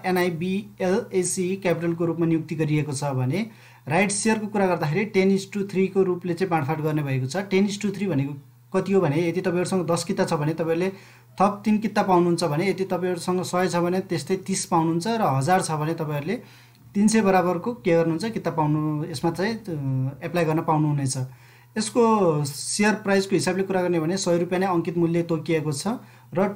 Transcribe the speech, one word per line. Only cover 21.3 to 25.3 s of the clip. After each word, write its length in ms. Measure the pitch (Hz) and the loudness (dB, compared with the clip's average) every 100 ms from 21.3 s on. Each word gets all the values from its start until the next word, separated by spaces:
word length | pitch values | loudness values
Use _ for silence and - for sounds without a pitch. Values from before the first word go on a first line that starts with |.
| - - - - 220 | -10 -20 -20 -10 -6
यसको 260 | 214 254 226 214 180 151 147 | -2 2 4 4 4 2 -2
सेयर 480 | - - - 208 | -6 -6 0 2
प्राइसको 420 | 208 202 196 196 180 | 2 2 2 2 0
हिसाबले 280 | 180 185 | 0 0
कुरा 180 | 190 190 | 0 0
गर्ने 180 | 180 175 | 0 0
भने 180 | 156 - | 0 -2
सय 200 | 180 170 | 0 0
रुपियाँ 220 | 170 180 | 0 0
नै 80 | 190 | 0
अङ्कित 300 | 170 170 170 | 0 0 0
मूल्य 240 | 165 170 | 0 0
तोकिएको 480 | 170 | 0